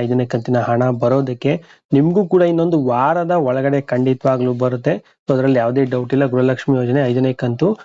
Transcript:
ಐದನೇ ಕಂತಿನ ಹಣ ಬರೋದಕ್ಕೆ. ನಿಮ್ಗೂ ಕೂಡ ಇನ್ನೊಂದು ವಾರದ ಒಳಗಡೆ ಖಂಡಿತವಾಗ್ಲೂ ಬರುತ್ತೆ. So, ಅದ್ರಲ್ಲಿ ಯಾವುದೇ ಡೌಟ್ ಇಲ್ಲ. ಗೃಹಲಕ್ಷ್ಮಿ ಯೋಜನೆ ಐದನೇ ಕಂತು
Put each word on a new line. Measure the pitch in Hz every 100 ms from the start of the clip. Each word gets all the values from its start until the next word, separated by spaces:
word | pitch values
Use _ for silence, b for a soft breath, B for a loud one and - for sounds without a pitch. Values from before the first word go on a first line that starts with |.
| 120
ಐದನೇ | 127 123
ಕಂತಿನ | 123 117 123 117
ಹಣ | 120 127 120
ಬರೋದಕ್ಕೆ. | 120 135 131 123 139 170 B B _ 139
ನಿಮ್ಗೂ | 156 180 180
ಕೂಡ | 185 175
ಇನ್ನೊಂದು | 165 170 165 127
ವಾರದ | 120 139 170 165 175 135
ಒಳಗಡೆ | 131 139 139 135
ಖಂಡಿತವಾಗ್ಲೂ | 123 127 127 139 131 123 123 127
ಬರುತ್ತೆ. | 123 147 196 b b
So, | - 135
ಅದ್ರಲ್ಲಿ | 135 127 117
ಯಾವುದೇ | 127 131
ಡೌಟ್ | 123 123 135
ಇಲ್ಲ. | 139
ಗೃಹಲಕ್ಷ್ಮಿ | 127 127 127 - 131
ಯೋಜನೆ | 123 139 131
ಐದನೇ | 123 131 127 123
ಕಂತು | 120 175 214